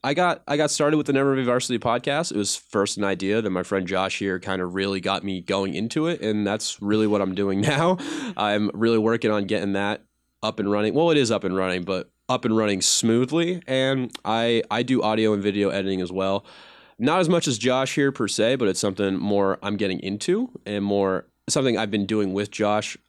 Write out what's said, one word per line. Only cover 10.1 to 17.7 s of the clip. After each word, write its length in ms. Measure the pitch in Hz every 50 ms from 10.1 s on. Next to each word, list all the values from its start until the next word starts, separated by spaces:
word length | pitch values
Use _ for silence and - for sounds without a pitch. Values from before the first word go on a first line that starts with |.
| _ _ _ _ _ _
up 200 | - 110 110 -
and 100 | 104 101
running. 240 | 101 104 107 110 92
Well, 160 | 143 165 170
it 60 | 160
is 160 | 147 131 110 113
up 100 | 101 -
and 140 | 95 90
running, 260 | 95 92 92 90 92 90
but 280 | 87 95 92 - _ _ _ _
up 200 | - 127 127 -
and 100 | 120 110
running 240 | 110 110 104 101 95
smoothly. 800 | 90 - - - - 113 113 120 127 127 147 165 170 170 185 175 -
And 440 | - 131 131 131 135 135 131 127 117 - - _
I, 380 | - 110 113 117 117 117 113 - -
I 120 | 107 117 123
do 200 | 123 131 120 -
audio 320 | 110 110 110 110 110 107
and 80 | 101 98
video 260 | 104 98 101 101 98
editing 320 | - 98 95 95 98 92
as 100 | 92 87
well. 360 | 90 95 95 95 98 98 - - - - - - - - - - _ _
Not 220 | 110 139 160 190
as 80 | 185 156
much 180 | 180 170 -
as 120 | - 127 104
Josh 360 | 107 127